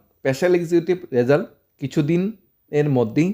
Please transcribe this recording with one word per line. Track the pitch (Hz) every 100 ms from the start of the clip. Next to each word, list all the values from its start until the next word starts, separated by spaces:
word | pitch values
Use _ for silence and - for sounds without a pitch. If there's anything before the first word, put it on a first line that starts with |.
| _ _
স্পেশাল | 135 131 180 175
এক্সিকিউটিভ | 165 170 165 180 - 123
রেজাল্ট | 123 147 220 _ _ _
কিছুদিনের | 139 - 147 170 190 220 _ _ _ 147 147 131
মধ্যেই | 113 120 175